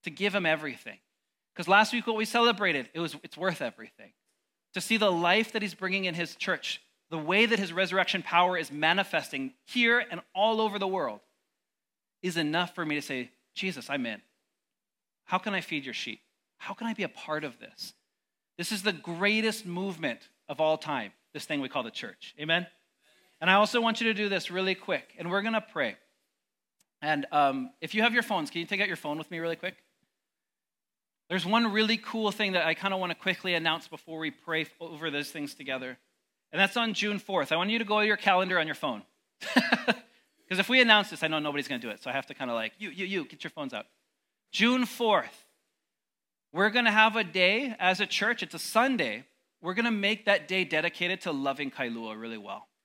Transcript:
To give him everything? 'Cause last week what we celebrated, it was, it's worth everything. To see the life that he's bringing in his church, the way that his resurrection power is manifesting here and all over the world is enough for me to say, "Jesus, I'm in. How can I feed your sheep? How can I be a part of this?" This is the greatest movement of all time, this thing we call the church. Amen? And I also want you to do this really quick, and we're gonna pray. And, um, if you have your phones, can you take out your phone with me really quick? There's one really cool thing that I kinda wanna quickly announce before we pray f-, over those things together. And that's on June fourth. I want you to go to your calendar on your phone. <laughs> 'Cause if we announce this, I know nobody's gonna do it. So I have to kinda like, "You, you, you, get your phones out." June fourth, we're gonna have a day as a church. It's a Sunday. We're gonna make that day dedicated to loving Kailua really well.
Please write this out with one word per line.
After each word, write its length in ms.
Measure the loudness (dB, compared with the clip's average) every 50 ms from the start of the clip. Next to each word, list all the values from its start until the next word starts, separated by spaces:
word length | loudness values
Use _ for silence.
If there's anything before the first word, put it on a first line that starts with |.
| _
To 60 | -12
give 240 | -6 -2 -2 0 0
him 120 | 2 2
everything? 540 | 2 2 2 0 -8 -8 -10 -14 -16 -16 -16 _ _ _ _ _ _ _ _ _ _ _
'Cause 160 | -8 2 6
last 240 | 6 6 6 6 2
week 120 | -2 0
what 120 | 0 0 0
we 80 | -2
celebrated, 640 | 0 2 4 4 4 4 2 2 0 0 0 -2 -6 _
it 60 | -6
was, 160 | -6 -6 -6 -10 -14
it's 140 | -16 -10 -4
worth 240 | -2 -2 -2 -2
everything. 520 | -6 -6 -6 -8 -20 -20 _ _ -20 -20 _ _ _ _ _ _ _ _ _ _ _ _ _
To 80 | -8
see 160 | -2 0 2 4
the 140 | 4 4
life 420 | 4 4 4 4 4 4 2 0 -2
that 80 | -4
he's 140 | -4 -4 -6
bringing 280 | -6 -4 -2 -2 0 -2
in 120 | -2 -2
his 200 | -4 -6 -6 -6
church, 460 | -8 -4 -2 -2 -2 -4 -8 -8 -8 _ _ _ _ _ _
the 80 | -8 -6
way 280 | -2 2 4 4 4
that 140 | 4 2 0
his 120 | 0 -4
resurrection 520 | -2 -2 -2 0 2 0 2 2 0 -4 -2
power 340 | 2 4 4 4 4 2 -2
is 140 | -4 -6
manifesting 840 | -4 0 2 2 4 2 2 0 -2 -2 -2 -2 -8 -6 -6 -8 -10 _ _
here 360 | -6 -2 2 4 4 4 2
and 220 | 2 -2 -8 -12 -12 _ _
all 260 | 2 2 2 4 2
over 180 | 0 0 0 -2
the 100 | -2 -2
world 340 | -2 -2 -2 -4 -6 -8 _ _ _ _ _ _ _ _ _ _ _ _ _ _ _ _ _ _ _ _
is 140 | -6 -4 -2
enough 400 | 0 -2 0 0 0 -2 -2 -4
for 100 | -8 -4
me 100 | -4 -4
to 60 | -4
say, 300 | -4 -6 -6 -8 -8 -10 _ _ _ _ _
"Jesus, 360 | -6 -6 -6 -6 -8 -8 -6
I'm 160 | -4 -4 -4
in. 160 | -6 -6 -10 _ _ _ _ _ _ _ _ _ _ _ _ _ _ _ _ _ _ _ _ _
How 120 | -4 -4 -4
can 160 | -2 -2 -4
I 80 | -4
feed 240 | -6 -4 -6 -6 -6
your 80 | -6 -8
sheep? 280 | -8 -8 -10 -12 -14 _ _ _ _ _ _ _ _
How 160 | -12 -12 -12
can 140 | -8 -8 -8
I 60 | -4
be 100 | -4 -6
a 60 | -6
part 340 | -6 -12 -8 -6 -6 -4 -4
of 160 | -8 -10 _
this?" 340 | -20 -20 -16 -14 -16 -16 -16 _ _ _ _ _ _ _ _ _ _ _ _ -8
This 140 | -6 -4
is 120 | -4 0 0
the 100 | -2 -2
greatest 720 | -2 -6 -10 -4 0 2 2 2 4 2 0 -2 -2 -6
movement 640 | -6 -6 -4 -4 -4 -6 -4 -4 -4 -4 -6 -12 -20 _ _ _ _
of 100 | -2 0
all 180 | 2 2 2 2
time, 360 | 0 -4 -4 -4 -4 -6 _ _ _ _ _
this 120 | -14 -6
thing 160 | -4 -4 -2
we 80 | -2 -2
call 140 | -4 -4 -4
the 80 | -4
church. 420 | -8 -10 -10 -10 -12 _ -20 -20 -14 -10
Amen? 280 | -2 0 0 0 0 -4 _ _ _ _ _ _ _ _ _ _ _ _ _ _
And 100 | 4 6
I 40 | 6
also 260 | 6 6 6 4 2
want 220 | 2 2 0 2
you 60 | 0 0
to 60 | 0
do 160 | 0 0 0
this 200 | 0 -2 -4 -4
really 260 | -4 -2 0 0 -2
quick, 380 | -4 -2 -2 -2 -2 -2 _ -16 -10
and 120 | -6 -2
we're 120 | -2 -2
gonna 200 | 0 0 -2 -2
pray. 360 | -4 -4 -4 -2 -2 -2 -4 _ _ _ _ _ _ _ _ _ _ _ _ _ _ _ _ _ _ _ _ _
And, 240 | -2 -2 0 0 -2 0
um, 420 | 2 4 4 4 4 0 -6 -8 -10 _
if 120 | -12 -4 0
you 80 | 2
have 120 | 2 4 2
your 100 | 2 0
phones, 260 | 0 -2 -2 -2 -4
can 100 | -6 -8
you 60 | -6
take 160 | -4 -2 -2
out 60 | -2 -2
your 80 | -2
phone 220 | -6 -6 -6 -6 -6
with 120 | -8 -8
me 100 | -8 -6
really 180 | -4 -4 -4 -4
quick? 260 | -6 -10 -10 _ _ _ _ _ _ _ _ _ _ _ _ _ _ _ _ _ _ _ _ _ _ _ _ _ _ _ _ _ _ _
There's 180 | -2 -2 0
one 260 | 4 4 4 4 4
really 260 | 4 2 4 4 2 -2
cool 340 | -2 -6 -4 -2 -2 -2
thing 220 | 0 0 -2 0 0
that 120 | 2 2
I 100 | 2 0
kinda 200 | 0 0 -2 -2
wanna 200 | 0 -2 -4 -4
quickly 400 | -4 -2 -4 -4 -2 -2 -2 -2
announce 320 | 0 2 0 0 -2 -4 -12
before 320 | -16 -16 -14 -12 -10 -6
we 120 | -6 -6
pray 300 | -8 _ _ -4 -2 -2
f-, 100 | -2 -4 -8 _
over 320 | -14 -14 -12 -6 -6 -4
those 200 | -4 -4 -6 -6
things 220 | -8 -8 -8 -8 -10
together. 460 | -12 -8 -6 -6 -6 -6 -8 -12 _ _ _ _ _ _ _ _ _ _ _
And 100 | 0 0
that's 160 | 0 2 2 0
on 160 | -2 0 0
June 260 | -2 -2 -2 -2 -4
fourth. 320 | -4 -2 0 0 2 2
I 60 | 2 0
want 140 | 2 0
you 80 | 0 -2
to 60 | 0
go 140 | 2 2 2
to 80 | 4 2
your 80 | 2
calendar 420 | 2 4 4 4 4 4 2 2 0
on 100 | 0 0
your 80 | -4
phone. 300 | -4 -4 -4 -4 -4 -10 _ _ _ _ _ _ _
<laughs> 0 |
'Cause 1160 | -10 2 2 2 4 4 0 0 2 -2 -2 -2 -4 _ _ _ _ _ _ _ _ _ -2 -2
if 100 | 0 4
we 100 | 6 6
announce 300 | 8 8 8 6 6 2
this, 140 | -4 -4 -2
I 40 | 0
know 120 | 0 0
nobody's 280 | 0 0 -2 -2 -2 -2
gonna 140 | -6 -6
do 80 | -6 -6
it. 120 | -8 -8
So 80 | -8 -4
I 40 | -4
have 140 | -4 -6 -6
to 80 | -10
kinda 180 | -8 -6 -4 -2
like, 200 | -2 -2 -4 -6 _
"You, 140 | -12 -12
you, 140 | -8 -8 -6
you, 200 | -4 -2 -4 -4
get 180 | -6 -12 -14 -14
your 80 | -12
phones 220 | -10 -8 -10 -8 -8
out." 140 | -10 -12 _ _ _ _ _ _ _ _ _ _ _ _ _
June 340 | 0 2 4 4 4 4 2
fourth, 600 | -2 -2 -2 2 4 4 2 2 -2 -12 -20 -20 _ _ _ _ _ _ _ _ _ _ _ _ _ _ _ _ _ _ _ _ _
we're 180 | 0 2 2 4
gonna 220 | 4 4 2 4
have 240 | 6 8 6 6 6
a 80 | 2 -2
day 520 | 0 2 4 4 4 4 2 0 -4 -4 0
as 200 | 2 2 2 2
a 60 | 0
church. 380 | -2 0 0 0 0 0 -2 -4
It's 100 | -8 -8
a 60 | -10
Sunday. 680 | -8 0 2 4 4 4 4 2 0 -2 -2 -6 -8 _ _ _ _ _ _ _
We're 120 | -6 -4 -2
gonna 160 | 0 0 0
make 360 | 0 2 2 0 0 0 2
that 220 | 2 2 2 2 -2
day 160 | -2 -2 0
dedicated 580 | 2 0 0 0 0 -2 -2 -2 -2 -2 -4
to 100 | -4 -4
loving 400 | -4 -2 -2 -2 -2 -2 -6 -8
Kailua 480 | -6 -6 -6 -4 -4 -6 -8 -8 -10 -10
really 180 | -10 -10 -10 -10
well. 320 | -10 -12 -12 -12 -14 _ _ _